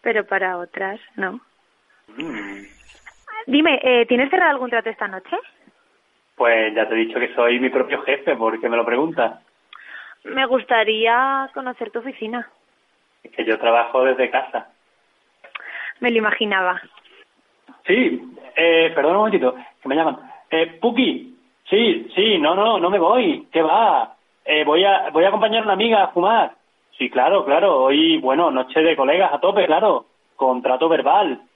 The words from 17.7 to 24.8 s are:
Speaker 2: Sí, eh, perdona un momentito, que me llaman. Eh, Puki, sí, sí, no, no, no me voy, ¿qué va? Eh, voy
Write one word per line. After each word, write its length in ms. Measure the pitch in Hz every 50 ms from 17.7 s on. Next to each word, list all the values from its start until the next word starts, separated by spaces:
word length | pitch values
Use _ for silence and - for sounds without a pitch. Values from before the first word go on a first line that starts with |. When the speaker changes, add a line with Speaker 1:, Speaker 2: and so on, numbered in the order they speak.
| - _ _
Speaker 2:
Sí, 340 | - 185 240 247 160 254 - - - - - - - -
eh, 340 | - 165 170 165 165 165 160 165
perdona 240 | 156 139 156 175 202
un 60 | 214
momentito, 280 | 220 196 165 131 127 127 - - - _ _
que 60 | _ 135
me 60 | 139
llaman. 240 | 160 160 156 127 - - - - - _ _
Eh, 280 | 165 160 165 165 - -
Puki, 560 | - 240 233 - 254 160 - - - - - _ _ _ _ _ _ -
sí, 420 | 185 208 233 214 165 - - - -
sí, 240 | 180 208 226 208 170
no, 160 | 147 151 175
no, 240 | 190 208 226 226 185
no 100 | 170 180
me 80 | 196 196
voy, 480 | 165 175 226 254 233 175 143 - - _
¿qué 100 | - 160
va? 520 | 160 156 170 214 233 202 160 131 - - - _ _ _ _ _ _
Eh, 200 | - 151 151 151
voy 200 | 143 151 170